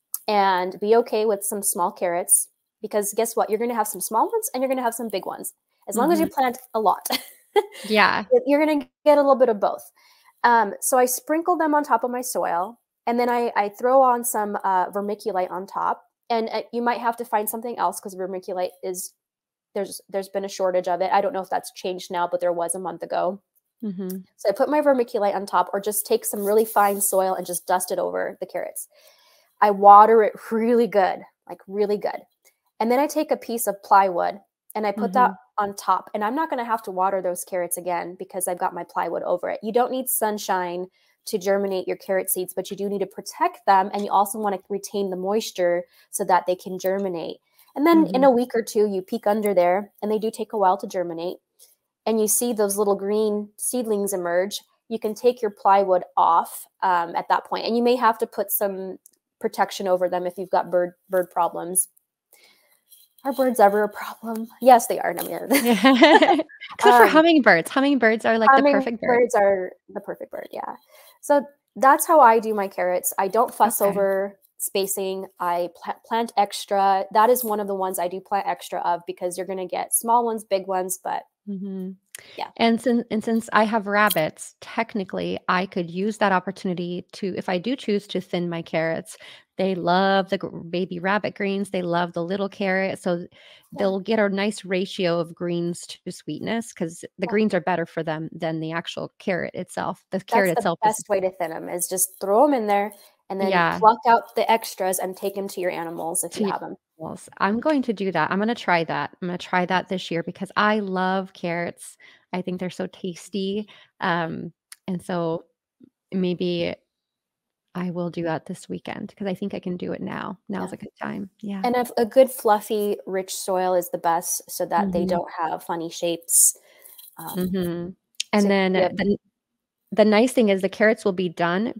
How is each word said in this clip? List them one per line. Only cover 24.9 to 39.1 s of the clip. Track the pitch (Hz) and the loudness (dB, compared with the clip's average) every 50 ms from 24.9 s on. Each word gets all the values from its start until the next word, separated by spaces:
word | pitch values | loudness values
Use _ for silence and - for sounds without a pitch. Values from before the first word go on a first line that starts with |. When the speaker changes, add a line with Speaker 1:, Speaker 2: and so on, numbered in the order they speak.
| 269 254 240 240 - 220 202 202 185 | 4 2 2 -2 -2 -2 0 0 0
Speaker 1:
on | 185 202 | -2 -4
top, | - - 196 - - - | -2 0 0 0 0 -2
or | 202 | -4
just | 196 214 208 - - | -4 -4 -4 -4 -2
take | - 233 226 - | 0 0 0 -2
some | - - 208 202 | -4 -6 -4 0
really | 202 208 220 226 | 2 2 2 2
fine | 220 - 214 208 202 202 202 | 2 2 2 2 2 2 0
soil | - - - 190 190 190 185 | -2 0 2 2 2 0 0
and | - 180 | -4 -4
just | - 175 - - | -6 -8 -6 -2
dust | - 180 185 - - | -2 -2 -2 -2 -2
it | 190 175 | -4 -2
over | 180 180 180 185 185 180 - - | -2 -2 -2 -4 -4 -6 -8 -10
the | 185 | -12
carrots. | 180 - 175 - - - - - - _ _ _ _ _ _ _ _ _ _ _ _ _ - | -10 -8 -8 -10 -10 -12 -14 -16 -16 _ _ _ _ _ _ _ _ _ _ _ _ _ 0
I | 208 208 | 2 2
water | 202 196 202 202 202 202 214 220 226 226 208 | 4 8 10 12 12 12 12 12 8 6 6
it | 180 - - - - | 4 2 -4 -6 -4
really | 226 220 226 233 247 233 240 | -2 0 2 2 4 4 2
good, | 185 165 208 185 175 - 190 190 - _ _ _ | 2 4 2 2 2 0 -4 -10 -18 _ _ _
like, | - 175 - - | -18 -18 -16 -14
really | - 190 208 208 202 208 | -8 -4 -2 0 0 -2
good. | 196 - - - - - _ _ _ _ _ _ _ _ _ _ - | -2 -4 -6 -8 -10 -14 _ _ _ _ _ _ _ _ _ _ -4
And | 220 226 | 0 2
then | 247 262 | 2 2
I | 294 | 2
take | 294 - 302 302 302 | 0 0 -2 -2 0
a | 254 | -2
piece | 240 - - 226 233 - | -4 -4 -6 -6 -4 -4
of | 208 196 202 - | -4 -4 -4 0
plywood | - 214 196 196 190 175 175 175 175 190 202 - _ _ _ _ - - | 4 6 6 6 4 2 0 -2 -2 -4 -6 -14 _ _ _ _ -10 -6
and | 214 214 | -4 -2
I | 208 | -2
put | 202 214 208 190 185 | -2 -2 -2 0 4
that | 254 247 196 | 4 4 4
Speaker 2:
Mm-hmm. | 190 - - _ _ - 208 | 2 -2 -16 _ _ -4 -4
Speaker 1:
on | 202 202 | -4 -4
top. | - - - 185 180 - - - | -4 -2 0 0 0 -2 -6 -6
And | 208 208 | -4 -4
I'm | 214 254 | -2 -2
not | 311 320 320 | -2 -4 -4
gonna | 294 247 233 | -4 -6 -4
have | 240 220 226 - | -4 -4 -6 -6
to | 208 | -6
water | 185 180 185 196 196 190 | -4 -2 0 0 0 -2
those | 180 180 180 175 - | -2 -4 -4 -6 -8
carrots | - 196 180 175 175 - | -6 -4 -4 -4 -4 -6
again | 190 170 180 175 175 175 170 180 | -6 -6 -4 -4 -4 -6 -8 -10
because | - 185 - - 190 180 | -14 -14 -12 -10 -6 -6
I've | 190 180 180 | -4 -4 -4
got | 190 185 180 | -4 -4 -4
my | 175 175 | -6 -12
plywood | - - 180 180 170 | -8 -6 -6 -4 -4